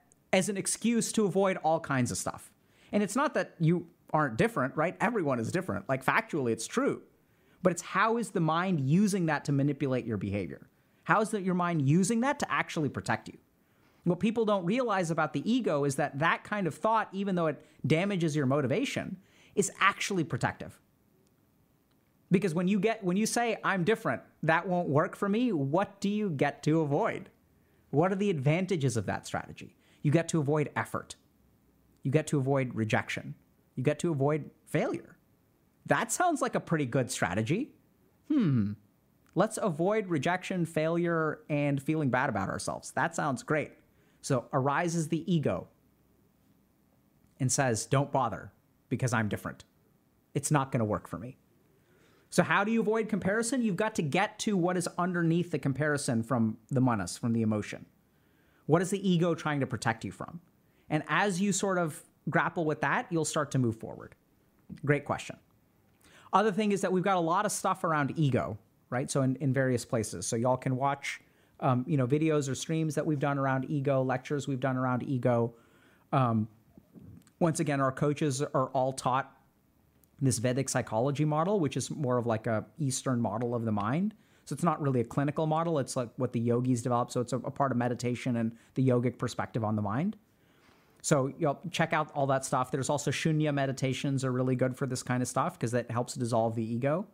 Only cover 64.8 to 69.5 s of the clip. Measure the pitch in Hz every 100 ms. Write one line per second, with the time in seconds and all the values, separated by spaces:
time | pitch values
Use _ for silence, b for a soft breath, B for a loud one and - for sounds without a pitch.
64.8 | 135 143 - 107 - - _ _ _ _
65.8 | _ B B B B 190 220 190 214 196
66.8 | 185 185 185 185 165 180 208 - 196 180
67.8 | 175 156 139 - 147 120 69 110 _ _
68.8 | - 123 147 143 131 131 139